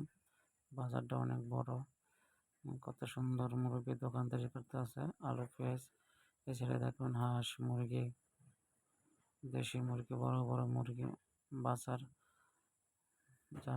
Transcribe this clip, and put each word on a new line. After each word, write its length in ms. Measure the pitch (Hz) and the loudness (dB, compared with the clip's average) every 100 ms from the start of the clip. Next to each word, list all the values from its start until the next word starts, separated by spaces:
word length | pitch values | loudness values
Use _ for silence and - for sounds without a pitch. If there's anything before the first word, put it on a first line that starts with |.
| 147 _ _ _ _ _ _ | 0 _ _ _ _ _ _
বাজারটা 420 | 131 123 127 120 127 | -4 0 0 0 0
অনেক 240 | 123 123 120 | 2 0 0
বড়। 240 | 123 123 127 135 _ _ _ _ _ _ _ 139 131 | 0 0 -2 -6 _ _ _ _ _ _ _ -8 -6
কত 220 | 127 127 | -8 -6
সুন্দর 440 | 127 - 127 127 123 123 | -6 -2 0 2 2 2
মুরব্বি 380 | 127 123 120 | 2 0 -2
দোকানদারি 540 | 123 127 123 123 123 120 | -2 0 0 0 0 -2
করতে 260 | 131 120 131 | -6 -6 -4
আছে, 240 | 123 135 147 - | -4 -2 -4 -2
আলু 260 | 156 123 123 - | -2 0 -2 -2
পেঁয়াজ। 260 | 127 127 - _ _ _ _ _ - | -2 -2 -6 _ _ _ _ _ -6
এই 80 | |
সাইডে 240 | 123 123 123 | -2 2 4
দেখবেন 340 | 123 123 127 | 2 0 0
হাঁস, 340 | 120 120 120 117 - | 4 4 4 0 -2
মুরগি, 460 | 123 123 120 123 123 - _ _ - _ _ _ _ _ _ _ _ _ | 0 2 2 0 0 -4 _ _ -20 _ _ _ _ _ _ _ _ _
দেশি 360 | 135 127 123 127 | -4 -2 0 0
মুরগি, 340 | 123 123 120 | 0 -2 -2
বড় 240 | 127 127 127 | 0 4 4
বড় 180 | 120 123 120 | 4 2 2
মুরগি, 400 | 123 120 120 127 - _ _ _ | 2 0 -2 -4 -4 _ _ _
বাজার। 480 | 135 127 123 - 127 131 - _ _ _ _ _ _ _ _ _ _ _ - _ 147 | 0 2 2 0 -4 -6 -16 _ _ _ _ _ _ _ _ _ _ _ -20 _ -8
যা 100 | - | -2